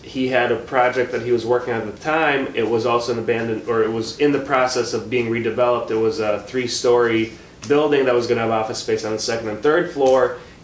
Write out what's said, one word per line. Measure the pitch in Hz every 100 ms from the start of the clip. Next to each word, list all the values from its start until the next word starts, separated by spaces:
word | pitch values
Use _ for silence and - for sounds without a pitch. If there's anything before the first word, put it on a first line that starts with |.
He | - 131 131
had | 127 120
a | 110
project | - 135 123 127 117
that | 117
he | 120
was | 120
working | 110 123 123
on | 113
at | 104
the | 101
time. | 156 160 151 139 135
It | 120 107
was | 113 120
also | 120 127
an | 117
abandoned, | 107 113 113 107 117
or | 113
it | 110
was | 113 113 -
in | 147
the | 139
process | 135 131 127 123 117
of | 117 107
being | 123 117
redeveloped. | 117 113 104 123 117 -
It | 110
was | 113 107
a | 107 101
three-story | - 127 123 - 127 120 117 113 110 - - - 113
building | 143 151 139
that | 131
was | 123 117
gonna | 113
have | 113
office | 113 110 117
space | - 110
on | 107
the | 107
second | 117 113 110
and | 104
third | 147 165 170
floor. | 139 135 131 123 - - -